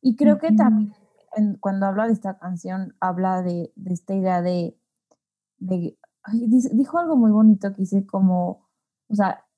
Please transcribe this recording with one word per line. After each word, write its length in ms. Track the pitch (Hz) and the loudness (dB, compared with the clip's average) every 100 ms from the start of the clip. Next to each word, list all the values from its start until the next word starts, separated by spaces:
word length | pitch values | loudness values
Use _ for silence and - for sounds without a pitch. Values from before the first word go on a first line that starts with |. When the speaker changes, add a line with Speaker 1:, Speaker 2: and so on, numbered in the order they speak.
Speaker 1:
Y 140 | 262 226 | 0 4
creo 200 | 302 202 | 4 4
que 80 | 220 | 2
Speaker 2:
Ujú. 100 | 220 | 4
Speaker 1:
también 360 | 220 214 208 - _ _ _ 214 | 4 2 0 -8 _ _ _ -2
en, 200 | 214 196 | -2 -2
cuando 300 | 202 196 196 | -6 -2 -2
habla 220 | 196 226 | -2 -2
de 60 | |
esta 240 | 220 196 190 | -2 -4 -10
canción, 580 | 180 180 185 185 190 - | -10 -10 -8 -8 -10 -6
habla 420 | 185 180 185 185 | -6 -2 -2 -2
de, 300 | 180 175 165 - | -4 -6 -8 -12
de 180 | 190 | -8
esta 200 | 175 - | -8 -6
idea 280 | 196 185 180 | -4 0 -2
de, 360 | 175 180 170 - _ _ _ _ _ _ _ _ | -2 -4 -4 -10 _ _ _ _ _ _ _ _
de, 400 | 185 185 170 - _ _ | -6 -4 -6 -10 _ _
ay, 240 | - 220 240 | -6 -4 2
dice, 220 | 247 247 | 2 2
dijo 240 | 220 269 339 | 0 0 -2
algo 160 | 339 294 | 0 2
muy 160 | 226 | 4
bonito 400 | 214 220 202 202 | 6 6 4 0
que 80 | 196 | -6
dice 240 | 185 196 196 | -2 -2 -2
como, 600 | 196 190 180 175 - _ _ _ _ _ | 0 2 2 -2 -8 _ _ _ _ _
o 60 | 208 | -2
sea 300 | 196 - _ | -2 -2 _